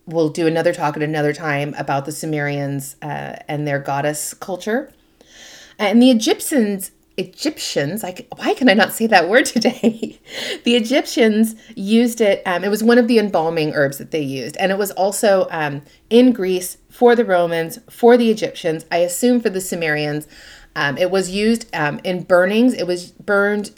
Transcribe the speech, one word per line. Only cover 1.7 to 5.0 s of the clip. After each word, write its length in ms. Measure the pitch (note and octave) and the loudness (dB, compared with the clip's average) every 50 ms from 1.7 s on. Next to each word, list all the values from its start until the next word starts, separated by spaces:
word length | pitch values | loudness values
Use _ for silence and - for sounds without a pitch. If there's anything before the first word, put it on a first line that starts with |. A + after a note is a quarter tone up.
| C3 | -6
about 280 | - D3 D3+ C#3 C#3 C#3 | -8 -6 -4 -4 -4 -4
the 60 | D#3 | -6
Sumerians, 840 | C#3+ - - D#3+ D#3 D3 C#3+ C#3+ C#3+ C#3+ C#3+ C#3 C#3 C#3 C3+ - - - | -10 -8 -6 -6 -4 -4 -4 -4 -4 -4 -4 -6 -6 -8 -8 -12 -16 -14
uh, 340 | - D3 C#3+ D3 - - - - - - | -12 -10 -10 -10 -10 -12 -14 -14 -12 -8
and 180 | D#3 D3 D3+ | -6 -6 -4
their 120 | D3 C#3 C#3 | -4 -4 -4
goddess 560 | C#3 C#3+ C#3 C#3+ C#3+ D3 D3+ D3+ - - - | -4 -4 -4 -4 -4 -4 -4 -6 -10 -12 -12
culture. 580 | - - - F#3 F3+ - G#3+ A3 C4 D4+ - _ _ | -14 -10 -10 -10 -8 -6 -4 -4 -4 -4 -6 _ _